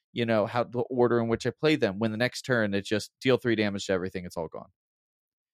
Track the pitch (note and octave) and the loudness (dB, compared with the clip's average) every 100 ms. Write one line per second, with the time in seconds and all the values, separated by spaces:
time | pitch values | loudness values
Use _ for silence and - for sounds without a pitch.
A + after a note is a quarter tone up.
0 | _ A#2 A#2 A2 G#2+ A#2+ F#2+ A#2+ - B2+ | _ -4 0 2 2 -2 -2 -4 -2 2
1 | A#2+ A#2 A#2 A2+ A#2+ - D#3 D3 A2 F#2+ | 4 4 0 -2 -2 0 2 2 2 0
2 | A2+ G#2+ B2 - - A#2+ G#2 G2 - G#2 | -2 0 -2 -2 -2 0 2 0 0 -2
3 | - _ C3 A#2+ B2 G#2+ G#2 G2 - F#2 | -2 _ 2 2 4 2 0 -2 -2 -2
4 | F#2+ F#2+ F2+ F2 D#2+ G#1 - _ _ _ | -2 -6 -8 -8 -8 -10 -18 _ _ _
5 | _ _ _ _ _ | _ _ _ _ _